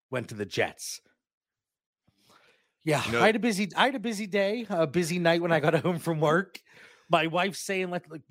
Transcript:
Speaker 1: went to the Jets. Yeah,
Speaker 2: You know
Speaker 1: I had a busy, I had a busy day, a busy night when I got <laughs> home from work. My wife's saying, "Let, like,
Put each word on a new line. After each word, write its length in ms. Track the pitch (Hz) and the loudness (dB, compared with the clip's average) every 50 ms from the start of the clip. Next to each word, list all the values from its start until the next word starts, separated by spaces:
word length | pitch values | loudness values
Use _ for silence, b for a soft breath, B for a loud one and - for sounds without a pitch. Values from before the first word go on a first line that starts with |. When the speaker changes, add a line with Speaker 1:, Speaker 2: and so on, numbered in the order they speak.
| _ - | _ -8
Speaker 1:
went 180 | 127 127 113 - | -6 -6 -6 -6
to 60 | 113 | -6
the 100 | 104 104 | -6 -6
Jets. 560 | 98 - - 107 85 - - - - - - _ _ _ _ _ _ _ _ _ _ _ _ _ _ _ _ _ _ _ _ _ _ _ _ b b b b b b b b b b b b - | -4 -2 -2 -2 -2 -2 -10 -14 -12 -12 -14 _ _ _ _ _ _ _ _ _ _ _ _ _ _ _ _ _ _ _ _ _ _ _ _ b b b b b b b b b b b b -2
Yeah, 200 | 156 147 135 113 | -2 0 0 0
Speaker 2:
You 60 | 104 117 | 0 2
know 80 | 120 | 4
Speaker 1:
I 40 | 180 | 4
had 100 | 214 220 | 4 4
a 40 | 226 | 2
busy, 300 | 190 240 214 180 208 175 - | 0 0 0 0 -2 -2 2
I 100 | 156 208 | 2 2
had 80 | 262 269 | 2 2
a 40 | 254 | -2
busy 280 | 190 240 220 190 220 | -6 -6 -6 -6 -6
day, 400 | 196 170 202 196 196 214 247 233 196 | -4 0 0 0 0 -2 -4 -6 -4
a 160 | 202 170 165 | 0 0 0
busy 320 | 151 127 175 180 151 175 | 0 2 0 0 0 0
night 240 | 180 175 165 170 170 | 0 2 2 2 2
when 100 | 170 175 | 2 2
I 80 | 165 156 | 2 2
got 140 | 139 160 156 | 4 4 2
<laughs> 100 | 165 - | 2 2
home 140 | 175 170 | 0 -2
from 220 | 160 - 165 170 151 | -2 -2 -2 0 2
work. 420 | 156 151 151 180 196 - - - _ B B B B B B B B B | 4 4 4 4 2 -2 -8 -20 _ B B B B B B B B B
My 180 | 170 165 156 | 2 2 2
wife's 320 | 165 160 175 180 202 156 - | 2 0 0 0 -2 -2 -6
saying, 300 | - - 196 185 185 180 | -6 -6 -4 -4 -4 -4
"Let, 200 | 175 175 - 160 | -6 -8 -8 -10
like, 100 | 160 160 - - | -16 -16 -16 -16